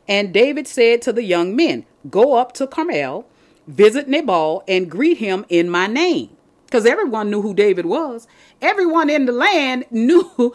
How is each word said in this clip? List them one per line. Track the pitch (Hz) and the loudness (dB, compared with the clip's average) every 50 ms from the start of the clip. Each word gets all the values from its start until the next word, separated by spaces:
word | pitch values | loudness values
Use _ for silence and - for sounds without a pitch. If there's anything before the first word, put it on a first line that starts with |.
| _ | _
and | - 202 202 202 190 175 | -2 -2 0 -2 0 2
David | 202 247 285 285 302 269 - | 2 2 2 2 -4 -8 -6
said | - 262 233 233 233 233 | 0 2 4 4 4 2
to | - 262 | 0 -2
the | 220 233 233 | -4 -2 -2
young | 185 175 170 170 180 202 | 0 0 0 0 0 0
men, | 269 339 294 139 113 - _ _ _ - 139 | 0 0 0 0 -6 -10 _ _ _ -20 -4
'Go | - 190 240 294 269 | 2 2 2 4 4
up | 233 254 247 - | 0 0 -2 -6
to | - 269 | -8 -8
Carmel, | 262 - 320 339 349 262 147 139 127 143 196 - _ _ _ _ _ _ _ _ | -6 -4 -6 -6 -2 -2 -4 -4 -4 -8 -10 -12 _ _ _ _ _ _ _ _
visit | - 139 151 208 214 214 285 285 277 | -10 2 4 4 4 4 2 -2 -2
Nabal, | 277 320 320 233 185 165 156 156 160 190 - | -2 -2 0 0 0 0 2 0 -2 -4 -4
and | 190 190 185 185 160 | -2 -2 -2 -2 -4
greet | 147 190 285 330 339 226 | -4 0 0 0 0 0
him | 220 202 185 196 208 | -2 -4 -4 -4 -4
in | - 175 170 170 180 | 0 0 0 0 0
my | 175 175 185 | 0 -2 -2
name.'" | 202 226 285 349 370 302 156 110 - - _ _ _ _ _ _ _ | -2 0 0 0 0 0 -2 -4 -8 -16 _ _ _ _ _ _ _
'Cause | - 233 208 | -2 2 2
everyone | 233 285 427 415 277 220 220 208 208 | 2 2 2 -2 -4 -4 -4 -4 -4
knew | 208 208 | -4 -4
who | 196 220 190 | -4 -2 0
David | 185 208 208 190 180 170 | 2 2 2 2 0 -2
was. | 165 208 311 330 277 233 233 - _ _ _ _ _ _ _ | -4 -4 -4 -4 -6 -10 -14 -16 _ _ _ _ _ _ _
Everyone | 269 349 392 392 370 339 320 330 311 285 | -2 -2 0 0 0 2 2 2 2 2
in | 302 302 269 | 0 0 0
the | 247 | 0
land | 240 240 311 415 392 320 277 262 254 247 254 | 0 0 0 2 2 0 0 -2 -4 -6 -8
<laughs> | - | -6
knew, | 233 220 226 254 349 339 339 - _ - 240 240 | -4 0 2 2 2 2 0 -4 _ -2 -2 -2